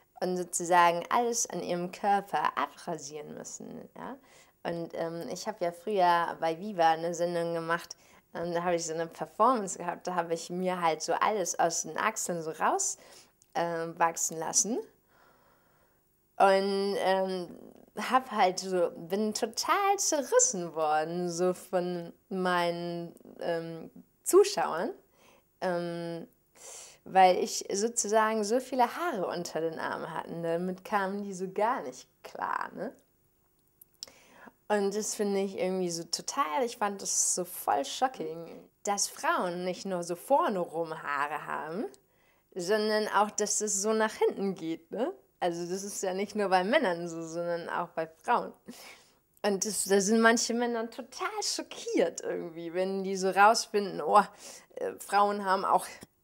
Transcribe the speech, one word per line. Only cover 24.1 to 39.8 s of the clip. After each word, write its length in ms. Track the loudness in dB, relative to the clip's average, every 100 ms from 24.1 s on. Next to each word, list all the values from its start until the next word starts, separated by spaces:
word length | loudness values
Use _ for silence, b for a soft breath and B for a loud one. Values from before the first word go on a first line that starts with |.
| _
Zuschauern, 680 | 4 6 6 4 0 0 -2 -6 _ b b b b -6
ähm, 680 | -2 -2 -2 -6 -6 -8 -12 _ _ -20 B B B B 0
weil 260 | 8 8 8
ich 280 | 2 -4 -4
sozusagen 680 | -2 -2 0 2 4 4 2
so 160 | 0 0
viele 360 | 0 2 2 2
Haare 320 | -4 -2 -2
unter 340 | -4 -4 -2
den 180 | -2 -2
Armen 340 | -4 -4 -6
hatte. 280 | -8 -8 -4
Damit 440 | -2 0 -2 -6 -2
kamen 380 | -2 -2 -4
die 100 | -8
so 180 | -8 -6
gar 300 | 0 0 0
nicht 260 | -6 -12 -18 _
klar, 460 | -16 -8 -4 -4 -6
ne? 200 | -8 -10 -10 _ _ _ _ _ _ _ _ -20 _ -18 B B B B -12 -2
Und 280 | 0 2 0
das 200 | -4 -2
finde 240 | 0 0
ich 180 | 0 -2
irgendwie 320 | -2 0 -2
so 140 | -4
total, 600 | -6 -8 -4 -2 0 0
ich 140 | -2 -2
fand 240 | -4 -4
das 320 | -4 0 0
so 100 | 0
voll 400 | -4 -4 0 0 0
shocking, 600 | -2 -2 -2 -8 -8 -12 -16 -20 _
dass 240 | -4 -2 -2
Frauen 560 | -2 0 0 0 -2
nicht 220 | -4 -4